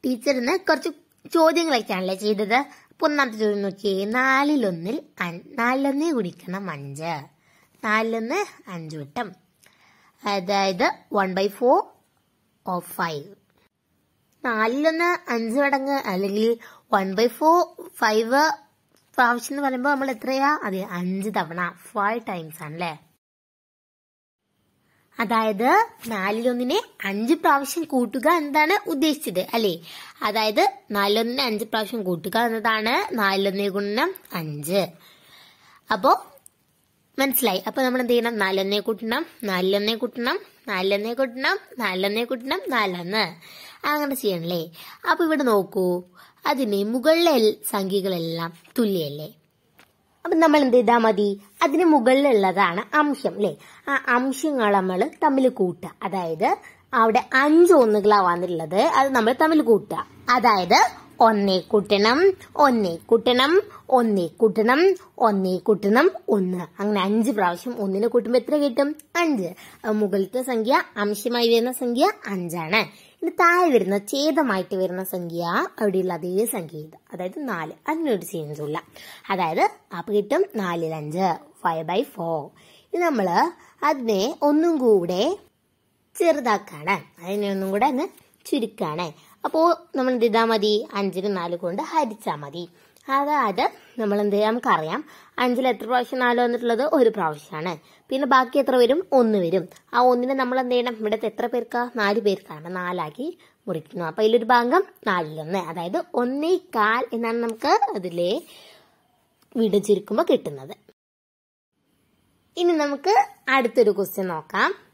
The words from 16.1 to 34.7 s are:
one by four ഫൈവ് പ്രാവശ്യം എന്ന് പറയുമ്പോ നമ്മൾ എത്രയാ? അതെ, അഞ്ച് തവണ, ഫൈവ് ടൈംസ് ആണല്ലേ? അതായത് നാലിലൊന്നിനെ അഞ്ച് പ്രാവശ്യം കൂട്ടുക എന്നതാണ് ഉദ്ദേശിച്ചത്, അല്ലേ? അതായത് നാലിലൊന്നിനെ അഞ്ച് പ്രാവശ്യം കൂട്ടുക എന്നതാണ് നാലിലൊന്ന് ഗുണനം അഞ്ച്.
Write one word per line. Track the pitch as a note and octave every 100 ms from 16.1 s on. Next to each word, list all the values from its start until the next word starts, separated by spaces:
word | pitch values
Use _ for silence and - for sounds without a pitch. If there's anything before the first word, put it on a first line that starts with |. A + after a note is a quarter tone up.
| F#3 G3 G3+ A3 A#3 - - _ G#3
one | F#3+ F#3+
by | A#3+
four | A#3+ D#4 F4 E4+ - - -
ഫൈവ് | A3+ G#3+ A3+ C4 D#4 - _ _ _ _ _
പ്രാവശ്യം | - B3 A#3+ A#3
എന്ന് | C#4+ C#4
പറയുമ്പോ | B3+ C4
നമ്മൾ | C#4+ C4+
എത്രയാ? | A#3+ - C4 C#4 D4+
അതെ, | G#3 F#3 G#3
അഞ്ച് | F3+ F3+ F#3+ G3+ G#3+
തവണ, | D#3+ E3+ F3 - -
ഫൈവ് | A3 G3+ A#3 A3+
ടൈംസ് | F3+ D#3+ D#3
ആണല്ലേ? | D3+ D#3+ F3 C#3+ _ _ _ _ _ _ _ _ _ _ _ _ _ _ _ _ _ _ _ _ _ -
അതായത് | A3 A3+ A3 G3+ B3 F#4+ A#4 - A#3
നാലിലൊന്നിനെ | G#3+ F#3+ A3 A#3+ B3 B3 F4+ A#4+ _
അഞ്ച് | G3 G3 A#3
പ്രാവശ്യം | E4 E4+ C#4 C4+ E4+
കൂട്ടുക | D#4 C4+ A#3+ B3+ C#4+
എന്നതാണ് | E4+ D4 D4 D4+ G#4 F#4+
ഉദ്ദേശിച്ചത്, | D4 D#4 D4 - F3+ G#3+
അല്ലേ? | A#3 G#3+ E3 E3 - - -
അതായത് | G#3+ G#3+ A3 G#3+ F#4+ - _
നാലിലൊന്നിനെ | G3+ G3+ G#3 A#3 B3+
അഞ്ച് | C4 G#3+
പ്രാവശ്യം | A3 A3 G#3+ A#3
കൂട്ടുക | F#3 E3+ F#3 A3
എന്നതാണ് | A#3 A3+ A3+ A3 G#3+ C#4+ G#4 A#3+
നാലിലൊന്ന് | G3 G3 G3 G3 G3+
ഗുണനം | F#3+ G3+ G#3+ E4 F#4+ -
അഞ്ച്. | F3+ D#3 D3 D3